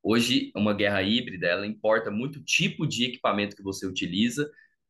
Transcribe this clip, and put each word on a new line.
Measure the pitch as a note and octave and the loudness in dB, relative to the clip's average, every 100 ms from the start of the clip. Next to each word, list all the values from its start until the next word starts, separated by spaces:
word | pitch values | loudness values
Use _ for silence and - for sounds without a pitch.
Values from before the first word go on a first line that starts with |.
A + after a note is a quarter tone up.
Hoje, | F#2+ A#2 A#2 C3+ - | 2 2 4 2 0
uma | - G#2+ | 0 0
guerra | G2+ G2+ G2+ | 2 2 2
híbrida, | G2 A#2 - F2 F2 | 2 0 -2 -2 0
ela | F#2 G#2 | 0 -2
importa | G#2 A2 A2 A2 | -2 2 2 2
muito | G#2 C#3 D3+ | -4 -4 -8
o | |
tipo | - - G3 - C#3+ | -2 0 0 -2 -2
de | G#2+ B2 | 0 -2
equipamento | - A2+ G#2 G2+ - | 0 0 0 -2 -4
que | |
você | G2 F#2+ F#2+ | -8 -6 -6
utiliza | F#2 F2 F#2 A#2+ C#3 D3 - _ _ | -4 -2 0 0 0 -6 -8 _ _